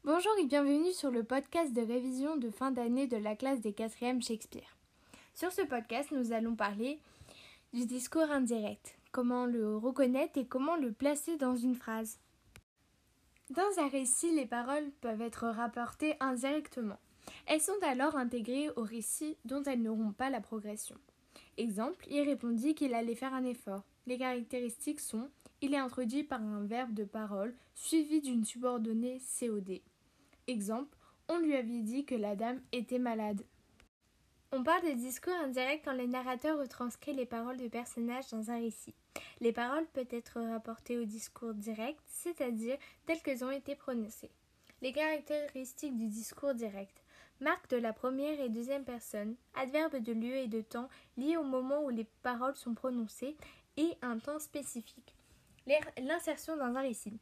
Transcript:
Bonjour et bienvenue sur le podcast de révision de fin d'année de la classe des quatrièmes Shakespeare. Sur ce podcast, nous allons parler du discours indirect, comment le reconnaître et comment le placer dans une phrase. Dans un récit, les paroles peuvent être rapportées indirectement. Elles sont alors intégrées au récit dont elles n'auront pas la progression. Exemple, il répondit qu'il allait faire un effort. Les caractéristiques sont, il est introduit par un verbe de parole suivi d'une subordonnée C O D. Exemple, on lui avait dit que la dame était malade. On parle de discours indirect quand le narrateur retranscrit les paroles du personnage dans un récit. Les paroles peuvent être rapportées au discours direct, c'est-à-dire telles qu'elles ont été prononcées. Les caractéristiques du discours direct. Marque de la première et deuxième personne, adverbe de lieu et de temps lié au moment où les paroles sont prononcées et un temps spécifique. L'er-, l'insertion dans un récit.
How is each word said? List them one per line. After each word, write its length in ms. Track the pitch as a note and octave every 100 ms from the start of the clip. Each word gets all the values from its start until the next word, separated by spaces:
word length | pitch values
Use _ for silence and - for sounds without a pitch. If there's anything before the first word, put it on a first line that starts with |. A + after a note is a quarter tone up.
| C#4+ E4
Bonjour 220 | F#4+ G#4+
et 60 | C#4
bienvenue 480 | C#4+ C#4 C#4+ F4
sur 160 | F4+ C#4
le 140 | A#3+
podcast 500 | A3+ C4 C#4 E4+ D#4+
de 80 | A#3+
révision 560 | A3+ B3 B3+ B3+ C#4+ D#4
de 100 | A#3
fin 220 | G#3+ C4
d'année 360 | B3 A#3+ B3 C#4
de 120 | A#3
la 180 | G#3 G#3+
classe 240 | C4 C4+
des 140 | G#3+
quatrièmes 480 | G3+ A3 - A#3+ B3+
Shakespeare. 560 | A#3 A3 - - - - _ _ _ - -
Sur 180 | - F4
ce 80 | F4+
podcast, 500 | D#4 B3 A3 A3+ C#4+
nous 220 | C#4+ A#3
allons 220 | A3+ A3+
parler 440 | A3 G#3 G#3 B3 D4+ - - - - - - _
du 100 | A#3+
discours 460 | A#3+ B3 B3 D#4+ D#4
indirect, 680 | C#4+ B3 A#3 G#3 G#3 - - _
comment 320 | - B3 B3
le 320 | B3 A#3+ G#3+ G#3+
reconnaître 600 | A#3 C4 B3+ C4 D#4+ C#4+
et 80 | A#3+
comment 300 | B3+ C#4+ E4+
le 140 | B3
placer 460 | G#3+ C#4 D4 - E4
dans 180 | B3+
une 200 | B3 B3
phrase. 440 | B3 - A3 A3 - _ _ _ - _ _ _ _ _ _ _ _ -
Dans 280 | C4+ G4+ F4+
un 100 | C#4+
récit, 460 | C#4 B3+ - E4+
les 120 | D#4+ A#3+
paroles 440 | A#3+ A#3+ D4 D4 C#4
peuvent 180 | A#3 A3
être 280 | A#3 - A#3
rapportées 680 | A3 A#3 A#3 A#3+ - D4+ D4+
indirectement. 800 | C4+ B3+ C4+ D4+ D4 - A3 - _ - - -
Elles 160 | - D#4
sont 220 | D#4 G4+
alors 340 | E4+ B3+ C#4+ D4+
intégrées 540 | B3 B3 A3 C4 D4+ -
au 80 |
récit 520 | G#3+ A#3 - - D4+ D#4
dont 200 | A3+ C4+
elles 180 | C#4+ B3+
n'auront 300 | A3 A3 G#3+
pas 180 | G3+ C4+
la 100 | B3
progression. 560 | G3+ A3 G#3 G#3 - - - _ _ - - -
Exemple, 480 | A#3 G3 A#3+ F#4 -
il 140 | C#4+
répondit 520 | C#4+ C#4 A#3+ A#3 C#4
qu'il 200 | D#4 C#4+
allait 220 | A#3 A#3 A3+
faire 180 | C4+
un 100 | C4
effort. 380 | B3+ B3 - G3 - _ -
Les 100 | B3
caractéristiques 840 | B3+ B3 A#3 B3 B3 - - D4
sont, 280 | - A3 C4+ _ - _
il 140 | C#4
est 40 | C#4+
introduit 460 | C4 B3+ A#3+ C#4
par 160 | D4 B3+
un 240 | G#3+ G#3
verbe 300 | G#3 A#3 B3+
de 100 | G#3+
parole 500 | G3+ A3 G#3 G3+ G#3+ A#3+ -
suivi 480 | - - D#4+ D4+ D#4
d'une 240 | C#4 A#3+ G#3+
subordonnée 720 | A#3+ B3 B3 A3+ A3+ B3 B3+
C 300 | B3+ - A#3+
O 100 | G#3
D. 220 | F#3+ F#3 _ _ _ _ _ _ -
Exemple, 480 | A#3+ G3 A3+ C#4+ - - _ -
on 100 | E4+
lui 180 | D#4+ C#4
avait 240 | A#3 A#3+
dit 240 | G#3+ C4
que 100 | C#4+
la 220 | A#3+ G#3 G3+
dame 240 | A3+ C4 -
était 300 | B3 A3+ B3
malade. 420 | B3 A3+ G#3+ G3+ - _ _ _ - _ _ _ _ _ _
On 100 | C4+
parle 220 | B3+ F4
de 80 | E4+
discours 400 | B3 B3 B3 - F4+
indirect 420 | C#4 B3+ B3+ D4+
quand 80 | D4+
le 140 | C4 B3
narrateur 540 | B3+ B3+ B3 D4+ D#4
retranscrit 540 | C4 - A#3+ - -
les 120 | C#4 B3
paroles 300 | A#3 A#3 B3+
du 120 | A#3+
personnage 600 | A#3 A#3+ - A#3 B3+ C4+
dans 180 | A3+ A3
un 120 | A#3
récit. 340 | A#3 - - - _ - - -
Les 100 | A#3
paroles 380 | A3+ A#3+ D4 D#4+
peuvent 140 | - B3
être 260 | A#3+ - A#3
rapportées 580 | A3+ A3+ A3+ A3+ - A#3+
au 60 |
discours 480 | A3+ A3 - - A#3
direct, 460 | G#3+ G#3 G#3+ A#3 D#4 -
c'est-à-dire 720 | - F4 E4+ B3+ A3+ A3+ C#4 - - -
telles 140 | E4
qu'elles 220 | D4+ B3+
ont 60 | B3+
été 240 | C#4 C#4
prononcées. 560 | C#4+ - A#3+ G#3+ - - _ _ _ - -
Les 100 | B3+
caractéristiques 1040 | C4 D#4 D4+ - D4 D4 C4 B3+ - D4+ A#3+
du 100 | A3+
discours 480 | G#3+ A3 - C#4
direct. 480 | A#3+ A3+ G3 G3 - _ - - _
Marque 280 | C#4+ F4+ -
de 60 | B3
la 140 | A#3
première 460 | A3 B3 C4 C#4+ D4+
et 100 | B3+
deuxième 360 | A3 A#3+ C#4
personne, 500 | B3+ A#3+ - G#3+ G#3 A#3+ _ -
adverbe 400 | C4 D4 D#4+ C#4
de 160 | A3+
lieu 240 | A3+ A#3 C4+
et 100 | B3
de 140 | A3
temps 280 | G#3+ A#3 B3+ - - -
lié 200 | C#4 E4
au 60 |
moment 400 | C#4 C4 B3+ C#4+
où 60 | D4
les 180 | A3+ A3 _
paroles 320 | A#3+ A#3+ B3+
sont 200 | C#4+ B3
prononcées 640 | A3 C4 B3 A3 - B3+ D4+ - - _ -
et 180 | D#4+ -
un 160 | B3 A3+
temps 200 | G3 D4+
spécifique. 800 | - D4 C4+ A#3+ - - - _ _ - _ - -
L'er-, 260 | D4+ D4+ -
l'insertion 560 | B3+ E4+ D#4+ D4 - D#4
dans 200 | B3 B3+
un 60 |
récit. 360 | C4+ A3 G#3 A3